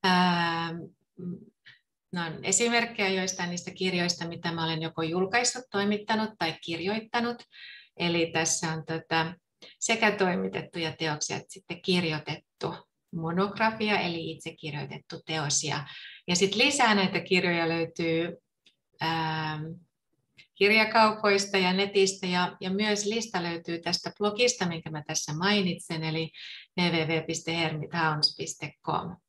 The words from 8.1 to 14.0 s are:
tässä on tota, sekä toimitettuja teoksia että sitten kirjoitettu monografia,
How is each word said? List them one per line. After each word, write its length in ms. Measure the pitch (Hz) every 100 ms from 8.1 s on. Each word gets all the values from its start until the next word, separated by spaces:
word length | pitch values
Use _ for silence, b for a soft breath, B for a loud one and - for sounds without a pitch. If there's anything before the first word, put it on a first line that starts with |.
| 170 165
tässä 400 | 165 170 - 165
on 120 | 160 156
tota, 480 | 165 - 165 165 175 _ _ B B
sekä 320 | - 226 220
toimitettuja 840 | 202 185 180 190 190 - 175 160 156
teoksia 380 | 160 151 - -
että 160 | -
sitten 300 | - _ 180
kirjoitettu 920 | - 180 175 156 - 156 _ _ - - - _ _
monografia, 880 | 170 165 170 202 202 220 220 214 202